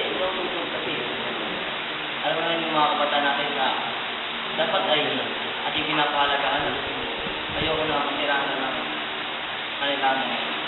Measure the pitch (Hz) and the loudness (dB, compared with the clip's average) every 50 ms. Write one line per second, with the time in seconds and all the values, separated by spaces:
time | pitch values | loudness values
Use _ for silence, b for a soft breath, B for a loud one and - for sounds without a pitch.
0 | - - - 180 185 185 185 190 190 - - - - - - - - 175 - - | 2 0 0 0 0 0 0 0 -2 -2 -2 -2 -2 -2 -4 -4 -2 -2 -2 -2
1 | - - - - - - - - - - - - - - - - - - - - | -2 -2 -4 -4 -4 -4 -4 -4 -4 -4 -4 -4 -4 -4 -4 -4 -4 -4 -4 -4
2 | - - - - - - 320 - 330 - 330 330 160 160 311 302 - - - - | -4 -4 -4 -2 0 0 0 2 2 0 0 0 0 2 4 4 4 4 4 4
3 | - - 294 285 143 143 143 143 143 - - - - - - - - - - - | 2 4 4 4 4 4 2 2 0 0 0 2 2 2 2 0 -2 -2 -2 -4
4 | - - - - - - - - - - - - 208 - 196 190 190 190 202 208 | -4 -4 -4 -4 -4 -4 -4 -4 -4 -4 0 0 2 2 2 2 4 4 4 4
5 | - 135 139 131 - - - - - - - - - - - 151 147 151 151 151 | 4 2 2 0 0 -2 -2 -2 -4 -4 -4 -2 -2 -2 0 0 0 2 2 2
6 | 147 147 - - 143 - - - - - - - 123 123 127 - - - - - | 2 4 4 2 2 4 2 2 2 2 2 2 0 0 -2 -2 -2 -2 -2 -4
7 | - - - - - - - - - - - 190 - 160 160 160 156 156 151 285 | -4 -4 -4 -4 -4 -4 -4 -4 -4 -2 -2 0 2 2 2 2 2 2 2 0
8 | - - - 294 302 285 285 269 - - - - 269 - - - - - - - | 0 0 0 0 2 2 2 2 2 0 0 -2 -2 -2 -2 -2 -2 -2 -4 -4
9 | - - - - - - - - - - - - - - - - 277 285 285 277 | -4 -4 -4 -4 -4 -4 -4 -4 -4 -4 -4 -4 -4 -4 -4 -2 0 0 2 4
10 | 269 269 269 262 247 240 - - - - - - - | 4 4 4 4 2 0 -2 -2 -2 -2 -2 -2 -2